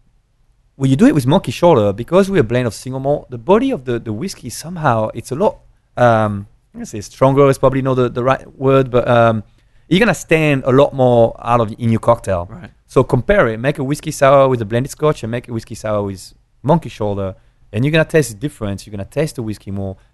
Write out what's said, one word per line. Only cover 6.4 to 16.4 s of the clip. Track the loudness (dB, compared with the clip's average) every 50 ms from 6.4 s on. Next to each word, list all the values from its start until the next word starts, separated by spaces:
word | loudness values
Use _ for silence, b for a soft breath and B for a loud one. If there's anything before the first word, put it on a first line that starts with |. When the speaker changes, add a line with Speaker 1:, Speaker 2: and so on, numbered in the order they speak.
| -10 -14 _ _ _ _ _
Speaker 1:
I'm | -16
gonna | -14
say | -12 -12 -12
stronger | -12 -12 -2 0 2 2 4 4 4 4
is | 4
probably | 2 0 0 0 0
not | -2 -2 0
the, | 0 0 -2
the | -2 -2 -2
right | -2 -2 -2 -6 -18 -14
word, | -2 0 2 2 2 2 2
but, | 0 0 2
um, | 4 4 4 4 4 2 -2 -6 _ _ _ _ _ _ _ _ _
you're | 2 2
gonna | 2 2 0
stand | -2 -2 0 0 2 2 0 0 0 0
a | 2
lot | 4 4 4 2 2
more | 0 2 4 6 4 4 2 0 -6 -4
out | -2 0 0
of | 0 -2 -4 -4
in | -2 0
your | 0 0
cocktail. | 2 0 0 0 0 -4 -4 -4 -4 -10
Speaker 2:
Right. | -14 -18 -20 -20 _ _ _
Speaker 1:
So | _ 0 0 2
compare | 2 0 -2 0 0 2 2 2
it, | 0 -2 -2
make | -4 -4 -4 -2
a | -4
whiskey | -6 -6 -6 -6 -12
sour | -4 0 2 4 6 6 6 4
with | 2 -2
a | -2
blended | -2 -2 -2 -2 -4
scotch | -6 -2 -2 -2 -2 -2 -6
and | -8
make | -8 -8 -8
a | -8 -10
whiskey | -10 -10 -10 -16
sour | -10 -6 -4 -4 -4 -4
with | -6 -8 -12 -16 -20 _ _